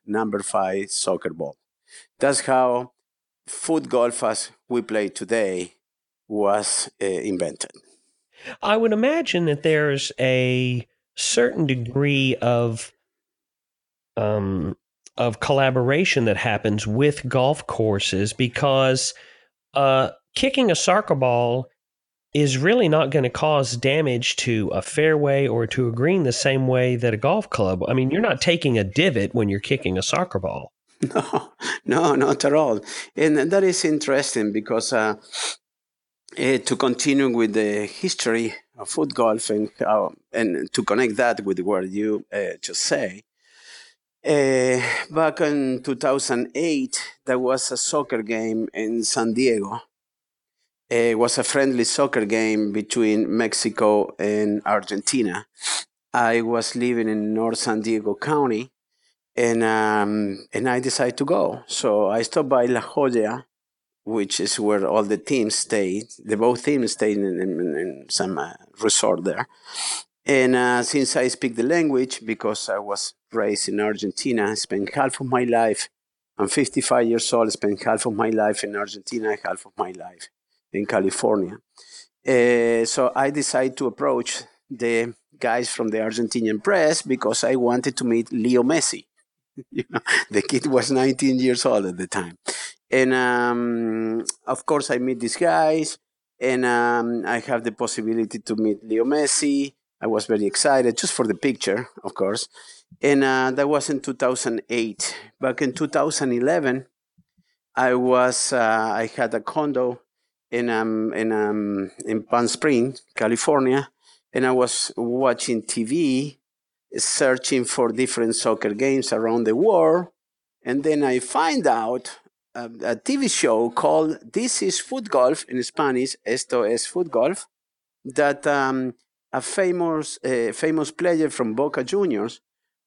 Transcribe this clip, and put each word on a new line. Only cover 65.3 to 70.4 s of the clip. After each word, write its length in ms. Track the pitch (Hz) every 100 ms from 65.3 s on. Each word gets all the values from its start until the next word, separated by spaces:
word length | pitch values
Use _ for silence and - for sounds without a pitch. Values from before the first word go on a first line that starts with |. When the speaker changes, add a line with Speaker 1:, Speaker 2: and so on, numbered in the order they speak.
| 139 110
Speaker 1:
stayed. 520 | - - 110 95 98 110 -
The 120 | 104 107
both 280 | 117 120
teams 280 | 151 143 113
stayed 260 | - 107 104
in, 220 | 98 85
in, 200 | 92 82
in 460 | 87 73 90 67 67
some, 300 | - 95 82
uh, 160 | 78 - _ -
resort 440 | 110 - 110 87
there. 220 | 90 80 127 _ - - - - - _
And, 300 | - 135